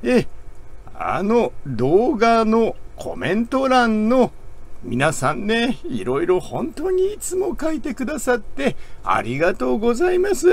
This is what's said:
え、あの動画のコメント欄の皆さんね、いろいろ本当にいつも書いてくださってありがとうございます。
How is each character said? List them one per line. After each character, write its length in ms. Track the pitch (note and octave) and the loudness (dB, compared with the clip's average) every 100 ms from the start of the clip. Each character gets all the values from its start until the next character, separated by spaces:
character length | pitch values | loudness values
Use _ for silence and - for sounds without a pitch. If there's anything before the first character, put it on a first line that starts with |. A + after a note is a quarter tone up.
え、 240 | A#3 B3 D3 - - - - - - - | 4 2 2 -6 -10 -12 -12 -12 -14 -8
あ 260 | E2+ A#2+ | -4 -2
の 320 | G3+ A#3+ G#3+ - C#3+ | 2 2 2 -2 -6
動 480 | A#2+ B2+ F3 B3 B3+ | 0 4 4 4 4
画 280 | A#3 A3+ | 4 4
の 320 | A3 A3 A3+ - - - | 4 4 2 -2 -12 -12
コ 200 | - D#3+ | -10 -6
メ 200 | G#2+ G3 | -2 0
ン 100 | A#3 | 0
ト 220 | C4+ C4+ | 0 2
欄 420 | B3+ A#3+ G#3+ G#3+ | 4 4 2 2
の 220 | B3+ A#3+ - - - - - | 4 2 0 -12 -12 -10 -8
皆 300 | - A#2+ D3 | -4 0 2
さ 200 | D3+ C3 | 2 -2
ん 120 | D3+ G3+ | -2 0
ね、 320 | A3+ A#3 - | 0 0 -2
い 200 | F4 A#2 | -4 -4
ろ 200 | - C3 | -2 -2
い 20 | E3+ | 2
ろ 140 | F3+ | 0
本 340 | - B2 A#3+ | 0 -6 -6
当 160 | - F#4+ | -4 -2
に 240 | F#4 F#4+ | 0 0
い 60 | G#4 | -2
つ 160 | - F#4 | -6 -4
も 200 | F#4+ C4+ | -2 -2
書 120 | D#4 | -2
い 100 | D#4 | -2
て 120 | D4+ | -4
く 140 | B3 B3 | -6 -6
だ 100 | D4+ | -4
さ 200 | - B3 | 0 -2
っ 20 | |
て 360 | - - C4+ - - - | -2 -2 -2 -2 -8 -8
あ 180 | F#2 - | 0 0
り 160 | - C3 | 0 0
が 160 | E3+ | 0
と 200 | G3+ B3+ | 0 0
う 40 | B3 | 2
ご 160 | A#3 | 2
ざ 180 | A#3+ F4+ | 2 2
い 60 | F4+ | 2
ま 160 | G4 | 2
す。 140 | G4 F4 | 2 4